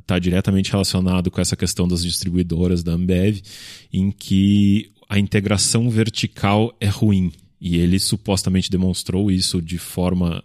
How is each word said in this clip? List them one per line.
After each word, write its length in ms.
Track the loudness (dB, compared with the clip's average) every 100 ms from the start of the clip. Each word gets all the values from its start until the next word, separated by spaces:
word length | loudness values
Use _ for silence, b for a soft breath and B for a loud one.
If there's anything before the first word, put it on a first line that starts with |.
| -4
tá 120 | -2
diretamente 520 | 0 0 2 0 0
relacionado 600 | 0 0 0 0 0 0
com 80 | -2
essa 160 | -2
questão 320 | -2 -2 0 0
das 160 | 0
distribuidoras 800 | -2 -4 -2 -2 0 0 0 0
da 100 | 0
Ambev, 500 | -2 0 2 0 -2 -8 B B B B
em 180 | -2 -2
que 800 | -2 0 2 4 6 4 2 -2 _ -4
a 120 | -2
integração 720 | 0 0 0 0 0 0 0
vertical 840 | 0 0 -2 -6 -2 0 2 0 -2
é 80 | -4
ruim. 420 | 0 2 2 0 -4 _ -10
E 180 | -2 2
ele 200 | 2 2
supostamente 720 | 0 -4 -2 -2 0 0 0
demonstrou 600 | 0 0 -2 -4 -2 0
isso 320 | 0 0 -4
de 160 | -4 -8
forma, 640 | -8 -4 -2 0 0 -4